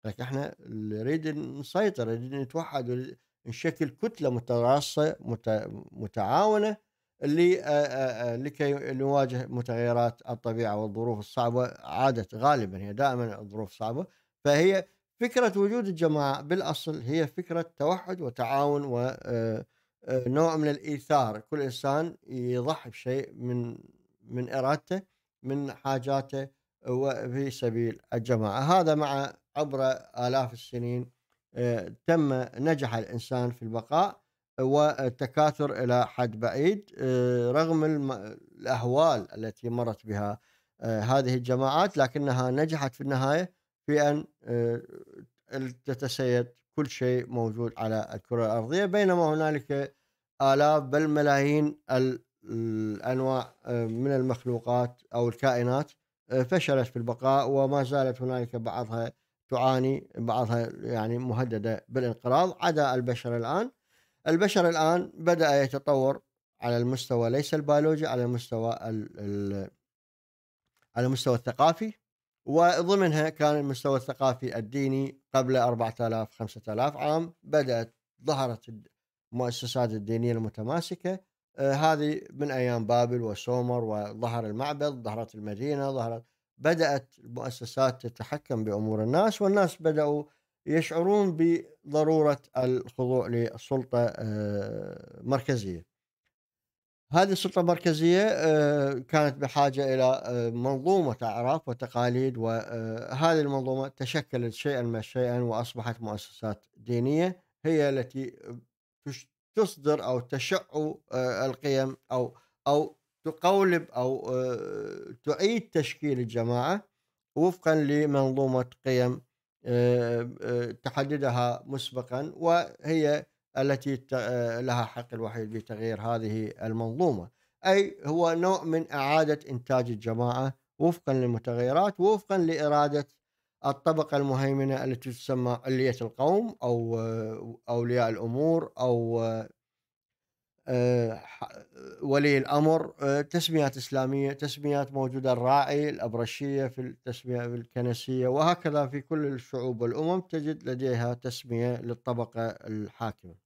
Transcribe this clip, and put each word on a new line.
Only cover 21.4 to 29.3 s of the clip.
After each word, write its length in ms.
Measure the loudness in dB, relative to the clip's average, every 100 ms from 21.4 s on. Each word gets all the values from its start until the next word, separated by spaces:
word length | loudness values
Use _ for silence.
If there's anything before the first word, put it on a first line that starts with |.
كل 220 | -8 -4
إنسان 540 | -4 -4 -2 0 -2 -8 -12
يضحي 640 | -6 -2 -2 -2 -4 -6
بشيء 420 | -12 -4 -4 -6
من، 440 | -10 -4 -4 -4 -8 -18 _ _ _
من 280 | -10 -8 -4
إرادته 520 | -2 0 0 _ -8 -8 _ _ _
من 300 | -6 -4 -6
حاجاته 760 | -8 -4 -2 0 -2 -2 -8 -8 _ _ _ -6
وفي 640 | -2 -2 -2 -4 -4 -6
سبيل 500 | -2 -2 0 -2 -4 _
الجماعة. 480 | -6 0 0 2 0
هذا 340 | 4 4 6
مع 380 | 2 2 -2 -4